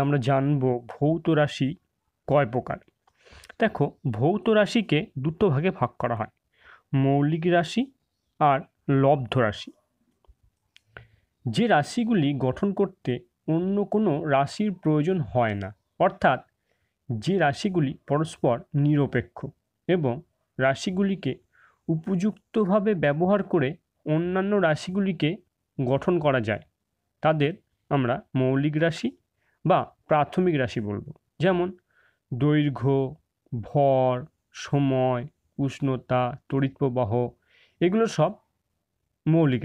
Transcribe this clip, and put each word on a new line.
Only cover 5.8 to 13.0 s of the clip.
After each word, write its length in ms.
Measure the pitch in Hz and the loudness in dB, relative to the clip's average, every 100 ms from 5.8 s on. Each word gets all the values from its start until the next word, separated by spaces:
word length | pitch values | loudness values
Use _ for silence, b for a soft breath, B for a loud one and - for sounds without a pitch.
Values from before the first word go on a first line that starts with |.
| 120 - | -4 -4
করা 140 | 120 113 | -4 -4
হয়, 140 | 107 _ _ b b b _ 135 | -6 _ _ b b b _ 0
মৌলিক 420 | 135 139 147 165 175 170 | 2 2 0 0 0 0
রাশি 280 | 165 - 269 _ _ _ _ - | 0 -2 -4 _ _ _ _ 0
আর 200 | 151 135 - _ - 135 | 2 2 -2 _ 0 4
লব্ধ 300 | 135 147 113 135 110 | 4 2 0 0 0
রাশি। 260 | 101 - - _ _ _ _ _ _ _ _ _ _ _ B B B B _ 123 | -2 -12 -20 _ _ _ _ _ _ _ _ _ _ _ B B B B _ -4
যে 180 | 110 233 160 | 0 4 4
রাশিগুলি 540 | 143 - 226 214 139 139 131 | 2 -2 0 2 2 0 -2
গঠন 240 | 127 202 190 | 0 -2 0
করতে 320 | 190 - | -2 -4